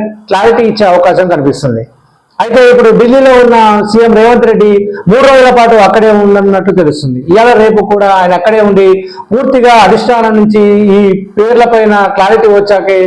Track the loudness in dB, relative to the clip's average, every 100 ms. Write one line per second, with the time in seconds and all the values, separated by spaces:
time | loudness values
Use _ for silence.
0 | -4 -12 -6 -2 0 0 -2 -2 0 0
1 | 0 0 -2 -2 -4 -4 -6 -8 -10 _
2 | _ _ _ -8 -2 2 2 2 2 2
3 | 2 2 2 2 2 2 2 0 -2 0
4 | 2 2 2 2 0 0 0 0 -4 -6
5 | -2 0 2 2 2 2 2 2 2 0
6 | 0 0 0 0 0 -2 -2 -2 -2 -4
7 | -6 -8 -2 0 2 2 2 0 -2 -2
8 | 0 0 0 -2 -2 0 0 0 0 0
9 | -4 -16 -8 -4 -2 0 2 2 2 0
10 | 0 -2 0 0 0 0 0 0 0 0
11 | 0 -2 -6 -4 -2 0 0 0 0 0
12 | -2 -2 0 0 2 0 0 -2 -2 -2